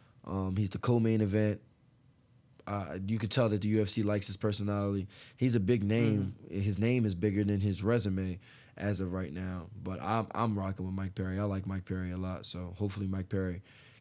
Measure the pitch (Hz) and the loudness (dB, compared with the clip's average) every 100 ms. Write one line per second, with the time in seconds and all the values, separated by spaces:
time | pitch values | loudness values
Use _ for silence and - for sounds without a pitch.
0 | - - - 98 95 95 101 92 - 120 | -20 -18 -6 -4 0 0 0 0 2 4
1 | 113 110 104 107 107 101 - _ _ _ | 4 4 4 4 2 0 -8 _ _ _
2 | _ _ _ _ _ - - 101 85 90 | _ _ _ _ _ -16 -6 -6 -4 -6
3 | 95 110 104 - 117 104 104 107 104 - | -2 -2 0 2 4 4 2 2 2 2
4 | 101 104 95 98 107 104 101 101 101 101 | 2 0 -2 -2 -2 0 -2 0 0 -2
5 | 95 - - - 127 117 95 120 101 113 | -4 -12 -20 0 2 2 4 2 4 4
6 | 113 107 95 - - 95 101 95 113 127 | 4 2 0 -6 -8 -2 0 2 2 4
7 | 110 87 104 98 101 101 101 85 95 120 | 2 2 0 2 2 2 2 0 2 2
8 | 98 95 92 90 - - - - 101 92 | 2 -2 -2 -6 -12 -20 -20 -4 -2 -2
9 | 95 92 82 80 92 90 80 104 - 92 | -2 -4 -4 -6 -6 -6 -10 -10 -8 -6
10 | 87 113 104 - 117 101 95 95 92 95 | -2 -2 -2 0 0 0 -2 -4 -4 -4
11 | 98 92 92 95 104 98 95 95 - 92 | -4 -4 -4 -2 -2 -2 -4 -6 -4 -4
12 | 90 90 92 92 - 87 87 92 104 95 | -4 -4 -4 -6 -8 -8 -8 -4 -4 -2
13 | 95 95 92 98 92 90 - - - - | -2 -2 -2 -2 -2 -4 -10 -20 -20 -20